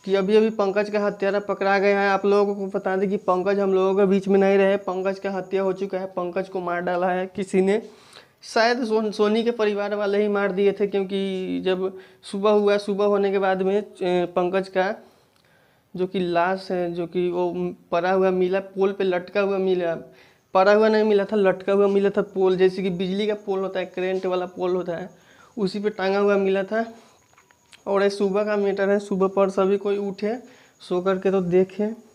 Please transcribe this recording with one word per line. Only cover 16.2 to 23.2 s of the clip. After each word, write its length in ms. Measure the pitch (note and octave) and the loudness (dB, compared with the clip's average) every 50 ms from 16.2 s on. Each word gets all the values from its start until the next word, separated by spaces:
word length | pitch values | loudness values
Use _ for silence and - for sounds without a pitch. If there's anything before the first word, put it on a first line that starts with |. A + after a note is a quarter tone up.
| F3+ F3 F3 E3+ E3+ F3+ F#3+ F#3+ F#3+ - | -2 0 0 0 2 0 0 -4 -4 -6
है, 220 | F#3+ F3+ F3+ E3+ E3+ | -4 -4 -4 -4 -4
जो 140 | F3 F3 | -6 -8
कि 220 | E3+ - F#3 F3+ F3+ | -4 -4 -2 -2 -2
वो 200 | F3 F3+ F3+ F3 E3+ F3+ F3+ F3 F3+ - - _ | -2 -2 -2 -2 -2 -4 -6 -6 -6 -10 -10 _
पड़ा 200 | - E3+ E3+ F#3 | -2 -2 0 2
हुआ 200 | F#3+ F#3+ F#3+ F#3+ | 2 2 2 2
मिला, 280 | F#3 F#3 F#3 F3+ F#3+ G3 | 2 2 0 0 0 -2
पोल 340 | F#3+ G3 - F#3+ F#3+ G3+ G3 | -4 -6 -2 -2 0 0 0
पे 100 | - G3 | 0 -2
लटका 380 | F#3+ F3+ F3+ F3+ - - G#3 | 0 0 -2 -4 -4 -2 -2
हुआ 160 | G3+ G3 G3+ | 0 0 0
मिला, 400 | F#3+ F#3+ F#3+ F#3 F3+ F3 E3+ E3 E3 - - - - - _ _ _ _ _ - | 0 0 0 0 0 0 -2 -4 -6 -10 -18 -20 -20 -20 _ _ _ _ _ 2
पड़ा 200 | F#3+ F#3+ G3+ G#3 | 4 6 6 6
हुआ 140 | G#3+ A3 | 6 6
नहीं 160 | A3 G#3+ G#3+ G#3+ | 4 4 4 2
मिला 200 | G#3+ G#3 G3 G3 | 4 2 2 2
था, 100 | G3 G#3+ | 2 0
लटका 380 | G#3+ G3 F#3+ F#3 F#3 - - G3 | 2 2 2 2 0 -2 0 2
हुआ 140 | G3+ G3+ | 2 2
मिला 220 | G3+ G3 G3+ G3 G3+ | 2 2 2 2 2
था 120 | G3 G#3+ | 0 0
पोल, 340 | F#3 G3+ - F#3+ F#3+ F#3+ F#3 | -4 -2 -2 0 2 2 4
जैसे 260 | F3+ F#3+ F#3+ F3+ G3 F#3 | 4 4 2 2 0 -4
कि 60 | G3 | -4
बिजली 360 | F3 F3 F#3+ F3+ F#3+ G3 | -2 -2 -4 -4 -2 -2